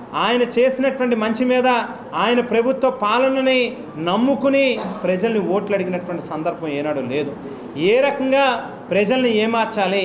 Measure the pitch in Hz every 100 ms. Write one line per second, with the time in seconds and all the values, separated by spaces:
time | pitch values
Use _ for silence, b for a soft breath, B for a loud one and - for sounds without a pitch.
0 | - 147 190 247 240 233 254 262 269 262
1 | 247 226 214 226 254 254 254 240 214 -
2 | - 156 208 247 240 220 240 262 262 254
3 | 208 233 262 269 262 262 240 - - 147
4 | 170 202 254 277 277 277 269 220 190 -
5 | 180 185 226 220 170 196 202 196 180 180
6 | 180 175 - 156 170 165 160 143 151 143
7 | 120 139 139 - B B B 139 175 247
8 | - 269 262 269 269 233 - - - 185
9 | 208 262 247 214 220 233 220 208 190 196